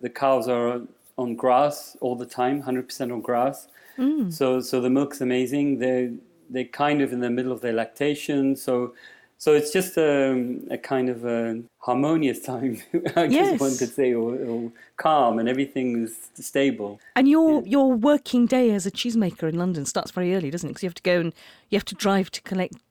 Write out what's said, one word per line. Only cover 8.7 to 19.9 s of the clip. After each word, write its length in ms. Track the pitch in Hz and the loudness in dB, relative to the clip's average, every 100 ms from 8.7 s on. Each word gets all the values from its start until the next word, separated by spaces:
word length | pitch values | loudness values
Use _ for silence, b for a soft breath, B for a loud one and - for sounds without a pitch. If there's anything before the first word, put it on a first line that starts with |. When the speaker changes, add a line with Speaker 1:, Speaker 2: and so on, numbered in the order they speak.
| 123 120 B B B B _ | -2 -2 B B B B _
Speaker 1:
so 140 | - | 4
it's 180 | 151 147 | 4 4
just 240 | 185 180 - | 0 0 2
a, 600 | 156 143 135 127 123 123 - | 2 4 2 2 -2 -6 -8
a 80 | 131 | -10
kind 320 | - 135 127 | -4 -2 0
of 160 | 117 120 | -2 -2
a 360 | 117 113 113 120 _ | -2 -2 -6 -10 _
harmonious 600 | - 127 147 160 143 117 | -2 0 2 2 2 -2
time, 360 | - 123 131 110 - | -6 -4 -4 -4 -4
<laughs> 60 | 170 175 - | -4 0 0
I 100 | 165 | 2
guess 340 | 277 392 294 | 4 4 2
one 120 | 135 | 0
Speaker 2:
Yes. 80 | 127 | 0
Speaker 1:
could 100 | 120 - | -2 0
say, 180 | 127 | 2
or, 220 | 117 113 123 | 2 -2 -4
or 360 | 127 117 117 b b - | -4 -6 -6 b b -4
calm, 420 | 160 156 120 113 | 2 4 4 2
and 100 | 117 | 0
everything 540 | 127 139 139 127 117 | 0 -2 -2 -2 -2
is 120 | 110 - - - | -4 -8 -18 -16
stable. 640 | - - 135 110 101 101 b - | -4 0 0 0 -6 -10 b 2
Speaker 2:
And 120 | 277 | 6
your, 340 | 311 320 302 | 6 6 4
Speaker 1:
Yeah. 60 | 190 | 2
Speaker 2:
your 260 | 277 269 | 4 4
working 520 | 240 262 294 - 247 240 | 4 4 2 2 2 4
day 240 | 262 247 | 4 4
as 140 | 202 185 | 2 -2
a 60 | |
cheesemaker 580 | - 240 226 190 - 160 | -6 -2 0 0 -2 -4
in 80 | 165 | -2
London 280 | 180 165 | -2 -2
starts 260 | 139 | -4